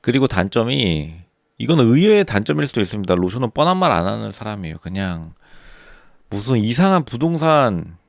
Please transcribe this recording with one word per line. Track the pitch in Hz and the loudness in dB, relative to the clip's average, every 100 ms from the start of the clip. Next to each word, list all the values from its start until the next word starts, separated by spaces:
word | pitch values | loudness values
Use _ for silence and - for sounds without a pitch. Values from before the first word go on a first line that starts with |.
그리고 | - 131 131 | 0 2 2
단점이, | 95 92 - 117 139 104 78 73 82 90 _ _ _ | 0 0 0 0 0 0 0 -4 -14 -20 _ _ _
이건 | 120 165 | 0 4
의외의 | 117 131 202 208 196 | 4 4 4 4 2
단점일 | 104 110 151 143 | -2 -2 -2 -2
수도 | - | -2
있습니다. | 95 107 95 90 | -4 -4 0 0
로쇼는 | 90 113 123 | 0 -2 -4
뻔한 | - 160 185 | 0 0 2
말 | 175 | 2
안 | 87 90 | 2 0
하는 | 110 107 | -4 -8
사람이에요. | 101 107 104 85 80 | -10 -10 -8 -8 -10
그냥 | 85 95 95 82 80 - _ - - - - - - _ _ | -8 -6 -4 -6 -10 -18 _ -20 -20 -20 -20 -20 -20 _ _
무슨 | 101 110 123 | -8 0 0
이상한 | 107 120 190 185 | 0 2 2 2
부동산 | 139 120 160 165 160 156 127 90 82 82 | 0 -2 -2 0 2 4 2 0 -6 -16